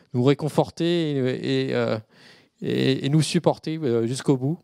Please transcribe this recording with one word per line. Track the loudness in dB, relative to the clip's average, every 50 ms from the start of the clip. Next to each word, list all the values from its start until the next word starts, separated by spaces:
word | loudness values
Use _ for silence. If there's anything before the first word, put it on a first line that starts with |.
| _ _ -2
nous | 2 4
réconforter | 4 2 2 -2 0 0 0 0 0 -2 -4 -2 0 0 0 0 -2
et, | -2 -2 -2 -2 -2 -4 -4 -2 -2 -2 -2
et, | -2 -2
euh, | -2 0 -2 -2 -4 -6 _ _ -20 -20 -20 -20 -20 _ _ _ _
et, | -6 -4 -2 0 2 0 0 0 0
et | 0
nous | 2 2
supporter, | 2 2 0 2 2 2 0 0 -4 -8 -6
euh, | -4 -2 0 0 2 0
jusqu'au | 0 -2 -2 0 0 2
bout. | 2 0 -2 -4 -4